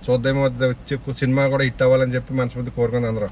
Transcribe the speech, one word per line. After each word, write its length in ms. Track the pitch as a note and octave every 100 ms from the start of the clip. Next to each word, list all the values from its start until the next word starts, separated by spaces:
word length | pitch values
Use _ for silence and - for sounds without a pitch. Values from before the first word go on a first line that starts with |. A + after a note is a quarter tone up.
| -
చూద్దాం. 280 | B2 B2+ C3+
ఏమవుతుందో, 320 | C3+ A#2+ C3
వచ్చి 440 | B2 - C#3 -
సినిమా 340 | B2+ C3 C3+ C#3
కూడా 160 | C3+
హిట్ 200 | C3+ A#2
అవ్వాలని 320 | C3 C3 B2+ B2+
చెప్పి 180 | B2
మనస్ఫూర్తి 380 | C3 A#2+ B2 B2
కోరుకుంది 360 | - A#2 A#2+ A#2
అందరూ. 200 | A2 G#2